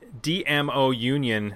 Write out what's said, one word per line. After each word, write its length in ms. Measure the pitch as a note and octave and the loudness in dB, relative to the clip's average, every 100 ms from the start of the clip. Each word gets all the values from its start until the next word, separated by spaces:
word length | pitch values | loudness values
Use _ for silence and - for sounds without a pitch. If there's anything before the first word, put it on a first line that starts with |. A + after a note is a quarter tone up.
| - C#3 | -20 -8
D 240 | D3 F3+ - | -4 -2 0
M 240 | D3 C#3+ | 0 0
O 220 | C3 C3+ | 2 2
union 640 | B2+ A#2+ C#3+ C3 A2 G#2 | 2 0 0 0 0 -2